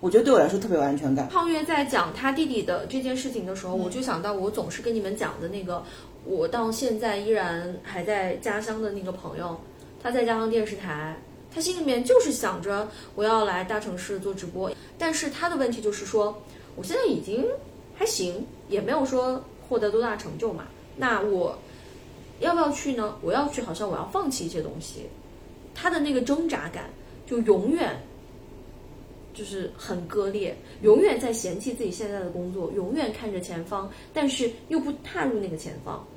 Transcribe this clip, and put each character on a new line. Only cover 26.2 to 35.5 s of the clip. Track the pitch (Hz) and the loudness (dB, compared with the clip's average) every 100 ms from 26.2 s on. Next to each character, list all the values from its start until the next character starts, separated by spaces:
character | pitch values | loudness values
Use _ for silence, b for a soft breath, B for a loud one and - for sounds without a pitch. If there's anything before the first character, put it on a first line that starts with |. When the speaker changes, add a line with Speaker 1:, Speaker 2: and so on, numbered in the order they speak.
Speaker 2:
挣 | 240 294 330 | 2 2 2
扎 | 269 151 | -2 -4
感 | - - - B B - | -8 -12 -14 B B -4
就 | 240 | 0
永 | 226 190 202 | 6 6 6
远 | 320 247 127 - - - - - - - - - - - - - | 2 2 -2 -10 -18 -18 -18 -18 -18 -18 -18 -18 -18 -18 -18 -18
就 | - | -12
是 | 208 196 180 - | -8 -6 -6 -8
很 | - 180 170 | -6 -4 -2
割 | 208 196 | 0 0
裂， | 202 185 - B B | 0 -4 -6 B B
永 | 214 226 | 8 10
远 | 392 240 | 10 6
在 | 247 | 2
嫌 | 226 185 180 | 0 -2 -4
弃 | 240 | -4
自 | 226 | -2
己 | 220 | -4
现 | 175 214 | -2 -4
在 | 202 | -4
的 | 180 | -4
工 | 170 180 | -4 -4
作， | 190 170 | -4 -2
永 | 202 185 | -2 -2
远 | 285 254 | 0 -2
看 | 214 226 | -2 -4
着 | 190 | -6
前 | 175 170 | -6 -8
方， | 170 202 196 B B | -4 -4 -6 B B
但 | - 285 | 0 2
是 | 254 240 226 - | 2 -2 -2 -2
又 | 320 | 0
不 | 285 - | 0 -4
踏 | - 370 | -6 -2
入 | 285 220 | 0 0
那 | |
个 | 196 | -2